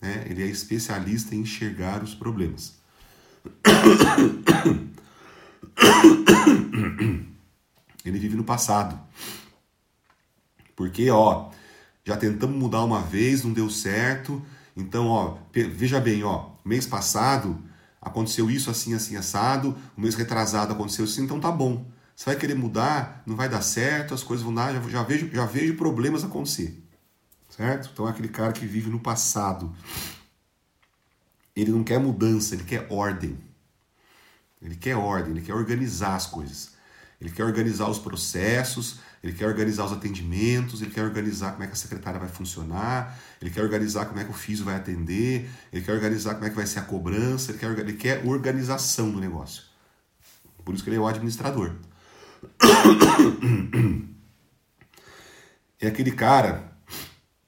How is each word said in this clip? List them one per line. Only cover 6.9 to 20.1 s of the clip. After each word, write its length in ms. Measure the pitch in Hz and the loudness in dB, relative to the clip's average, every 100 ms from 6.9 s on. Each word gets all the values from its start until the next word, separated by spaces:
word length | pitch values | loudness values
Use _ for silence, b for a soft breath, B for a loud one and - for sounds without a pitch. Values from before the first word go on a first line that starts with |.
| - 110 82 - - _ _ _ _ _ - | 0 0 0 -6 -18 _ _ _ _ _ -12
Ele 140 | 90 98 | -6 -4
vive 180 | 104 113 | -2 -2
no 80 | |
passado. 540 | 110 123 - 104 95 78 - B B B B B _ _ _ _ _ _ _ _ _ _ _ - | -2 -2 0 0 0 -6 -14 B B B B B _ _ _ _ _ _ _ _ _ _ _ -6
Porque, 340 | 92 92 127 | -4 0 4
ó, 400 | 110 107 - - B B B B B | 6 6 4 -2 B B B B B
já 120 | - 107 | -6 -2
tentamos 400 | 110 104 131 139 | 0 0 -2 0
mudar 260 | 123 110 | 0 0
uma 180 | 117 104 | 0 0
vez, 440 | 82 95 123 135 | 0 0 2 2
não 80 | 120 | 0
deu 180 | 110 107 | 0 -2
certo. 720 | - 98 104 123 131 131 143 - B B B | -2 -2 0 0 -2 -6 -8 -10 B B B
Então, 320 | 95 120 117 | -6 -2 2
ó, 300 | 113 90 - - | 2 0 -6 -6
pe-, 120 | 120 | -2
veja 360 | 101 85 123 135 | -2 0 0 2
bem, 240 | 117 104 | 2 0
ó, 260 | 104 82 - - | 0 -4 -8 -12
mês 220 | 101 123 123 | -4 -2 -2
passado 760 | 95 - 107 127 139 101 82 B B B B | -4 -2 0 2 0 -2 -6 B B B B
aconteceu 500 | - 117 113 120 113 | -8 -4 -2 0 0
isso, 200 | 135 123 | 0 -2
assim, 240 | 117 117 | -4 -4
assim, 220 | 113 110 104 | -4 -6 -8
assado. 600 | 92 101 120 135 135 131 B B | -4 0 0 0 -2 -4 B B
O 40 | |
mês 140 | 113 | -2